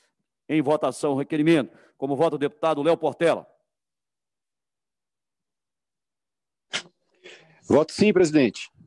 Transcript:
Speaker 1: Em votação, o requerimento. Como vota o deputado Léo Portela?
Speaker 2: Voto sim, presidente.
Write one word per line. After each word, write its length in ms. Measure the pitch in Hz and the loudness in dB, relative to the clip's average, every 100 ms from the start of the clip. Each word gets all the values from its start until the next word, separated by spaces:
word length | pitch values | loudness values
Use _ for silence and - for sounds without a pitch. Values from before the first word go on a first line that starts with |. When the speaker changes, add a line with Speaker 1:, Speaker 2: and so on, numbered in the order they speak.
| _ _ _ _ - | _ _ _ _ -4
Speaker 1:
Em 120 | 156 | -2
votação, 500 | 139 151 143 - 151 | 0 0 -2 -4 -4
o 60 | 135 | -2
requerimento. 580 | 143 156 156 165 113 - _ - | -4 0 2 2 0 -8 _ -8
Como 200 | 135 135 | -4 0
vota 200 | 165 147 | 0 0
o 20 | |
deputado 440 | 143 - 160 147 | -6 -4 -4 0
Léo 140 | 147 165 | 0 0
Portela? 500 | 151 - 165 110 - _ _ _ _ _ _ _ _ _ _ _ _ _ _ _ _ _ _ _ _ _ _ _ _ _ _ _ _ _ _ _ _ - - _ _ _ - - _ _ | -2 0 0 0 -4 _ _ _ _ _ _ _ _ _ _ _ _ _ _ _ _ _ _ _ _ _ _ _ _ _ _ _ _ _ _ _ _ -14 -14 _ _ _ -20 -20 _ _
Speaker 2:
Voto 300 | - 120 156 | 0 0 0
sim, 200 | - 208 | 0 2
presidente. 600 | 180 165 151 120 - - _ | 4 4 2 0 -2 -14 _